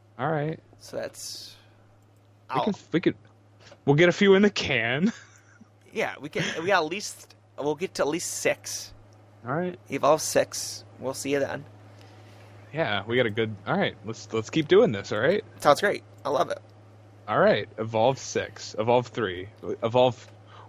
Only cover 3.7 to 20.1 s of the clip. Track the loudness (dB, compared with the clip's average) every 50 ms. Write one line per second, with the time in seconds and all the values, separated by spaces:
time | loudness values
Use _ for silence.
3.7 | -18 _ 2 2 4 6 6 4 4 4 6 6 8 8 6 4 2 0 -4 -2
4.7 | -2 -2 0 0 0 0 0 0 -2 -4 -14 -20 -20 _ _ _ _ -20 -20 _
5.7 | _ _ _ -12 -6 -6 -4 -4 -6 -10 -12 -10 -6 -6 -4 -4 -6 -4 -2 2
6.7 | 2 2 2 0 -4 -8 -10 -10 -14 -16 -20 -20 -20 _ _ _ -10 -6 -4 -4
7.7 | -2 -4 -6 -6 -2 -2 -2 0 0 -4 -4 -6 -6 -2 -2 -2 -2 -2 -6 -12
8.7 | -12 -10 -12 -14 -18 -20 -20 -20 -20 -20 -20 -20 -20 -16 -10 -6 -4 -4 -4 -6
9.7 | -8 -10 -12 -10 -6 0 2 2 2 2 2 0 0 0 0 0 -4 -10 -10 -10
10.7 | -12 -14 -16 -20 -16 -10 -8 -8 -8 -6 -4 -2 -2 -2 -2 -4 -6 -10 -12 -14
11.7 | -20 -20 -20 -20 -20 -20 -20 -20 -20 -20 -20 -20 -20 -20 -20 -20 -20 -20 -20 -10
12.7 | -4 -4 -2 0 -2 -2 -2 0 2 2 2 2 2 -2 -2 -2 -4 -8 -4 -2
13.7 | -2 0 0 -2 -4 -8 -12 -12 -12 -12 -10 -6 -4 -4 -4 -2 -2 -2 2 6
14.7 | 6 6 6 6 2 -2 -4 -4 -2 0 2 2 2 0 -2 -8 -8 0 4 4
15.7 | 4 4 4 -2 -2 -2 -8 -14 -18 -10 -6 -2 0 0 0 -2 -4 -10 -12 -20
16.7 | -20 -20 -20 -20 -20 -20 -20 -20 -20 -14 -6 -2 2 4 4 4 4 2 0 -6
17.7 | -8 -8 -6 -2 0 2 2 2 2 0 -4 -6 -4 -4 -4 -6 -10 -14 -16 -12
18.7 | -6 -4 0 2 2 2 2 0 -6 -4 -4 -4 -4 -6 -10 -14 -16 -14 -10 -10
19.7 | -8 -4 -4 0 2 4 4 4